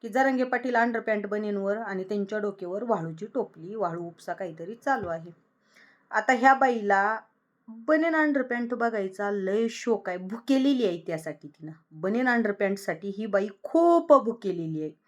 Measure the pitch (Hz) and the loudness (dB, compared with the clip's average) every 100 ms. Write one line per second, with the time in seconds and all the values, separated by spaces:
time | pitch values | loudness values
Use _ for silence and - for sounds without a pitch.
0 | 226 226 269 262 254 247 254 240 240 226 | -2 2 2 2 0 -2 0 2 2 0
1 | 220 214 208 208 214 202 196 208 220 190 | -2 -2 -2 -4 -2 -2 -2 -2 -4 -6
2 | 185 208 196 214 208 202 175 190 233 202 | -4 -4 -2 -2 -4 -6 -6 -6 0 -2
3 | 160 160 208 262 214 - 170 220 180 165 | -2 -8 -8 -6 -6 -8 -14 -4 -4 -4
4 | 170 165 - 170 185 160 170 233 - 262 | -10 -12 -12 -8 -8 -10 -14 -8 -2 -2
5 | 185 165 170 - _ _ _ _ _ _ | -2 -8 -10 -20 _ _ _ _ _ _
6 | _ 214 214 254 262 269 262 233 202 196 | _ -2 2 4 6 6 4 2 2 2
7 | 202 220 - _ _ _ - 226 226 311 | 2 -2 -8 _ _ _ -20 -12 0 2
8 | 330 320 302 285 247 240 240 233 233 220 | 4 2 2 2 0 -4 -4 -2 -2 0
9 | 190 190 202 202 190 202 226 226 - 220 | -4 -4 -4 -2 -2 0 -2 -2 -2 -2
10 | 190 180 185 226 - 269 269 262 214 170 | -2 -8 -8 -10 0 2 4 2 2 -2
11 | 160 160 160 151 147 _ 156 156 _ 156 | -6 -6 -6 -12 -16 _ -18 -18 _ -6
12 | 185 226 254 240 208 202 202 196 - 160 | -2 0 2 2 2 0 0 0 -4 -6
13 | 202 196 220 196 208 - - 320 339 339 | -6 -8 -2 0 -2 -8 -2 4 6 6
14 | 330 277 214 233 202 175 165 156 156 - | 8 6 6 -4 -4 -4 -4 -4 -6 -10